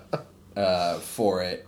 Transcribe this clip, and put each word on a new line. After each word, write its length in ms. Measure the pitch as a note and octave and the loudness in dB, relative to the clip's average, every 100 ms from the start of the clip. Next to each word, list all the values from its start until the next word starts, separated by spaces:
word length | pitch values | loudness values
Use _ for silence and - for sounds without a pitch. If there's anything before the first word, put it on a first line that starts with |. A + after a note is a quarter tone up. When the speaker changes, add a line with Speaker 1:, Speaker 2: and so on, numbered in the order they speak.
| - - | -4 -8
Speaker 1:
<laughs> 400 | - - - G2+ | -8 -20 -10 0
Speaker 2:
uh, 420 | F#2+ F2+ F2 E2 | 2 2 2 -2
for 440 | - - G#2+ F#2 | -6 0 2 2
it, 220 | F2+ E2 | -2 -6